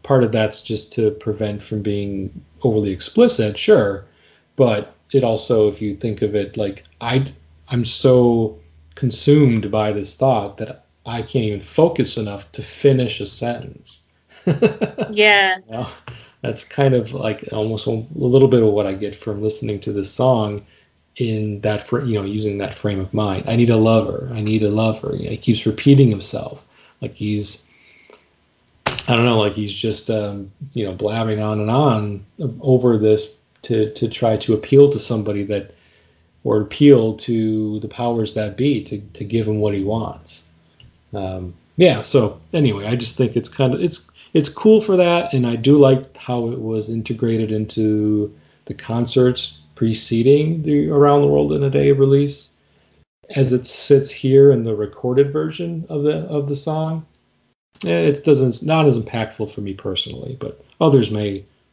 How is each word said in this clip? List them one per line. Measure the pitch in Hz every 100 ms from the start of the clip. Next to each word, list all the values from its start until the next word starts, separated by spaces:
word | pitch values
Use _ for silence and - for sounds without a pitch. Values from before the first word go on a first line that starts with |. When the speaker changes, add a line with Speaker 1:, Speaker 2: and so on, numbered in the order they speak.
Speaker 1:
part | - 135
of | 117
that's | 110 107 -
just | - 110 -
to | - 107
prevent | - 113 101 107 104
from | - 107
being | 101 101 101 98 95 - - _
overly | 123 107 101
explicit, | 92 - - 240 - 107 104
sure. | - 196 101 98 - _ _ _ _ -
But | 123 104 - _ _
it | 135
also, | 120 110 - 113 104
if | 101
you | 107 101
think | 117 104
of | 107
it, | 104 101 -
like, | 101 98 - _
I, | 117 131 135 - _ _ -
I'm | 123 113
so | - 131 127 120 117 110 - _ _ _ -
consumed | 127 - - 151 139 113 98
by | 110 107
this | 104 98
thought | - 135 113 98 -
that | 113 - _ _ -
I | 117
can't | - 131 107
even | 101
focus | - - 165 165 110 117
enough | 107 101 -
to | -
finish | - - 143 131 120 -
a | 107
sentence. | - 117 117 - - - - _ _ _ - -
<laughs> | 147 220 - - - 247
Speaker 2:
Yeah. | 208 208 202 190 185 110
Speaker 1:
You |
know, | 113 110 - - - - _
that's | 117 113
kind | - - 135
of, | 127 110
like, | 135 110 104 -
almost | 113 110 107 -
a | 113 113
little | 160 127 131 131
bit | 123
of | 110
what | 104 101
I |
get | 98 104 104
from | 113 104
listening | 107 - 110 101
to | 110
this | 101 98
song | - 127 120 107 104 - _ _ _ _ -
in | 117 110 107 101
that | 110 104 -
fr-, | 123
you | 131 107
know, |
using | 98 107 107 101
that | 95 -
frame | 104 98
of | 95
mind. | 107 104 92 -
"I | 117
need | 117
a | 110
lover. | 110 113 - - 127
I | 113
need | 107 110
a | 104
lover." | 107 110 110 - -
You |
know, | -
he | 107
keeps | - 107
repeating | 110 110 143 139 127
himself. | 98 - - - - _ _ _ _
Like | 104
he's, | - 107 104 104 - _ _ _ _ _ - _ _ _ _ _ _ -
I | - - 117
don't |
know, | 123 113
like | 104
he's | 101 104
just, | 98 113 - -
um, | 110 104 101 98 _ 139
you | 127
know, | 98
blabbing | 92 104 113 113 107
on | 107 107
and | 107
on | 123 147 110 104 101 - - 139 113
over | 139 123 123 113
this | 107 107 - _ _ _
to, | - 110 107
to | - 113
try | - 113 113
to | -
appeal | 107 - 139 143
to | 143
somebody | - 113 104 104
that, | 101 101 - _ _ _ _ _ _ _
or | 123 107
appeal | 104 - 143 127 110
to | 107 - 113 110 110 107 107
the | 107
powers | - 120 117 107
that | 110 107 101
be | 139 120
to, | - 104
to | 104 -
give | 104 113 107
him | 107
what | 104
he | 101
wants. | 98 113 107 - - - _ _ _ _ - _ _
Um, | 101 95 92 90 87 _ -
yeah, | 180 107
so | - 139 104 - -
anyway, | 170 135 98 104
I |
just | 120 117 -
think | 120 120
it's | -
kind | - 131
of, | 151
it's, | 175 - - _ -
it's | 165 151
cool | - 214 214
for | 214 185
that, | 175 170 170
and | 135 120
I | 117
do | 127 147
like | 135 131 - -
how | - 123 117
it | 127
was | 110 110 107
integrated | 113 - 113 117 113 110
into | 110 107 - 107 107 107 104 104 - _ _ -
the |
concerts | - - 117 117 131 127 123 - - _
preceding | - 113 107 - 113 127 147 156 165
the | 151 147 151
Around | 143 143 143
the | 143
World | 143 147
in | 151
a | 139
Day | 143 143
release. | 139 135 139 143 143 - _ _ _ _ _ _ _ -
As | 139 127
it | 123 -
sits | - - 139 139
here | - 135 135 139
in | 123
the | 113 104
recorded | 104 - 127 127 143
version | 151 160 160 170 165 165
of | 156
the, | 147 156 170
of | 151 143
the | 139
song, | - 156 160 160 - _ _ _ _ _ _ _
eh, | 175
it | 170 160 143
doesn't, | 165 135 131
it's | 110
not | 156 160 147
as | 117
impactful | 110 117 110 - 107
for | -
me | 101
personally, | 95 104 92 - 123 - 127
but | - - _ -
others | 165 135 107
may | 107 104 98 - _ _